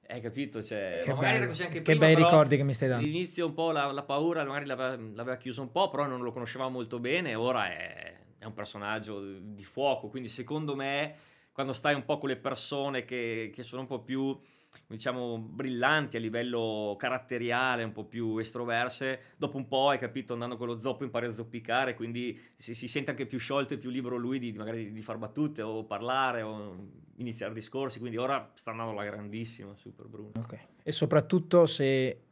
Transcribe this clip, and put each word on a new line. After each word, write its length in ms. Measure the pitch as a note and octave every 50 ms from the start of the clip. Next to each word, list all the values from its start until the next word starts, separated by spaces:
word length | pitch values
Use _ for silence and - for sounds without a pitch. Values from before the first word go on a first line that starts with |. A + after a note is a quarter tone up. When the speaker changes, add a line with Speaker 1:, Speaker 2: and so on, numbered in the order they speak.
| _ -
Speaker 1:
hai 120 | A2 B2
capito? 420 | A2+ A#2 G#2 C3 C#3+ - - A2+
Cioè, 380 | G#2 - A2+ G#2 G2 F#2+ F2 E2
Speaker 2:
Che 80 | E2+ -
Speaker 1:
ma 40 | C#3
magari 160 | C3 - -
Speaker 2:
bello, 100 | - - -
Speaker 1:
era 20 | -
così 100 | - -
anche 140 | F3+ E3+ D#3
Speaker 2:
che 60 | D#3+
Speaker 1:
prima, 240 | D#3 - D#3 D3+ D#3+
Speaker 2:
bei 80 | D#3 D#3+
Speaker 1:
però 120 | E3 D#3+ E3+
Speaker 2:
ricordi 280 | F3 D#3 D3+ C3+ C#3+
che 60 | C3+ C#3+
mi 80 | C#3 C3
stai 140 | A2+ C#3+ C3
dando. 160 | B2+ A#2+ A#2
Speaker 1:
all'inizio 420 | D3+ D#3 F3 F3+ F3 - F3 E3+
un 80 | D#3+ D#3
po' 160 | D#3+ E3 E3
la, 220 | D#3+ D3 C#3+ C#3
la 100 | C#3 C#3+
paura 420 | C#3+ - C#3 C#3+ D#3 E3+ E3+ D#3+ D3
magari 220 | C#3 C3+ C#3+ C#3+
l'aveva, 300 | C#3 C3 A#2+ C3 B2+ C3
l'aveva 400 | A#2+ A2 A2 G#2 A2 A#2+ B2+ B2+
chiuso 240 | B2 - C3 A#2+ A#2
un 80 | C3+ A#2+
po', 180 | A2+ E3+ G3 F#3+
però 160 | F#3+ - C#3+
non 160 | C#3 B2+ B2
lo 100 | B2 B2
conosceva 360 | A#2+ B2+ A#2+ A2+ - B2+ C3 C3
molto 300 | C3 B2+ A#2+ A#2 B2 A#2+
bene, 360 | A#2+ B2 D3 F3 F3+ D3 A2+
ora 360 | A2 A#2 B2 B2+ A#2 G2+ F2+
è, 460 | E2+ D#2 F2 E2+ - - - E2+ E2+ - - - - _
è 60 | -
un 80 | A2 G#2+
personaggio 680 | G#2+ G#2 - - G#2+ G2+ G#2 A2 A2 G#2 G#2 G#2+ G2+ G2+ G2 F#2+ F#2+
di 260 | F2+ G#2+ G#2 G2+ F#2+
fuoco, 440 | - - B2+ C#3 C#3+ C3 C3 - -
quindi 200 | A2+ C3 B2 A2
secondo 460 | - - B2 A2+ C#3+ D#3 D#3 D3+ C#3
me 400 | C3+ C3+ C3+ C#3 C#3+ D3+ D3+ D3+ - - - - _ _ _
quando 220 | _ - C3+ C3+ C3
stai 200 | - - D3+ D3
un 100 | C#3+ B2
po' 100 | - D3+
con 140 | - - C#3
le 60 | C3
persone 680 | B2 - A#2 A#2+ B2 - - D3+ C#3 C#3 C#3+ C3+ B2+ A#2+
che, 480 | - B2+ B2 A#2 A#2 A2+ A2+ A2+ G#2+ G#2+
che 80 | -
sono 200 | A#2+ A2+ A#2+ B2+
un 40 | C3
po' 140 | B2 C3+ A#2+
più, 360 | A#2+ B2 C3 C3+ C3+ C3+ C3+ C3+ - _ _ _ _ _ - - _
diciamo, 500 | _ A2+ A2 - B2+ B2 B2+ B2 A#2+ A#2 A2+
brillanti 800 | A2+ A2+ D#2+ A2+ C3 C3 B2+ A#2+ B2 C3+ D3+ D#3 D3 A#2+ A#2
a 40 | A#2
livello 760 | A2+ A2 G#2+ A#2 A#2+ B2 A#2+ A#2 A2+ A2 A2 G#2+ G#2+ G#2 G2+ G2
caratteriale, 840 | - B2 B2+ B2+ B2 - B2+ A#2+ A#2 A#2+ A#2+ A#2+ C3 C3 B2 A#2 A#2
un 80 | A2
po' 120 | A2+ G#2+ G2+
più 320 | - - A#2 A#2 A2+ A2 A2
estroverse, 960 | A2+ A2 - B2+ A#2+ A#2+ A#2 A#2 B2 B2+ B2 - C3+ C3 C3 B2+ - - -
dopo 220 | _ D3+ C#3+ D3 C#3
un 100 | B2+ A2+
po', 220 | C#3 C3 C3+ C#3+
hai 80 | C#3 B2+
capito, 340 | B2 A#2 A2+ C3+ B2+ -
andando 240 | B2 A#2 A#2+ A#2+ B2
con 100 | A2+ B2
lo 140 | A#2+ A#2+ A2+
zoppo 240 | A2 C3+ B2+ - C#3+
impari 220 | B2 A2 A#2 A#2
a 40 | A#2+
zoppicare, 640 | A2 G#2+ A#2 A2+ A#2 A#2 A2+ - A#2 B2+ C3+ B2+ A#2
quindi 460 | - A2+ A#2 A#2 A#2+ B2 A#2+ - - - - _
si, 180 | _ - - A#2
si 140 | A#2 - A#2+
sente 220 | - D3 C#3+ D3
anche 160 | C3+ A#2 C3+
più 120 | - - B2+
sciolto 360 | A#2 - C3+ C#3+ C#3 C3 D3
e 20 | A#2+
più 120 | G#2+ B2+
libero 260 | B2 C3 B2 B2 B2+
lui 220 | A#2+ A#2+ B2 C3 C#3
di, 120 | A#2+ A#2 G#2+
magari 380 | G#2 G#2+ G#2+ A2+ A#2 A2 G2+
di 100 | G#2+ A2
far 160 | G#2+ - A2+ A2
battute 420 | A2+ A2+ - D3 D3+ D3 D3+ -
o 240 | G#2+ A2 A2 A2 A2
parlare 560 | - G#2 G2+ A2+ A#2+ B2+ C3+ C3+ C3 B2 A#2
o 340 | A2 A2 A2 G#2+ G#2 G#2 F#2 F2+ G2+ F#2+ - G#2+ - - -
iniziare 360 | - B2 A#2+ A2 A2+ G2+ G#2
discorsi, 460 | A2 A2+ A2 - - C3 C#3 C3 A#2 A#2
quindi 180 | A2+ A#2+ A2
ora 340 | A#2 B2 C3 C#3 C3 A2+ - _
sta 160 | - - A#2
andando 220 | A2+ A2+ A2+ A2+
alla 120 | A2 G2+ G#2
grandissima, 680 | G#2 G2+ G#2 G#2 G#2 G#2 A2 A#2 A#2 A#2 - G2+ G2 G#2
super 300 | G2+ _ - - - -
Bruno. 240 | - - - G#2+ G#2+ G#2+ A2+
Speaker 2:
Ok. 200 | A2+ A#2 - - - - _ _
E 80 | _ -
soprattutto 760 | - - D#3 B2 - D3+ D3 - - F#3 E3+ - - F3 E3+
se 560 | D#3+ - - C#3 C3+ C3+ C3 C3 B2+ A#2+ - - _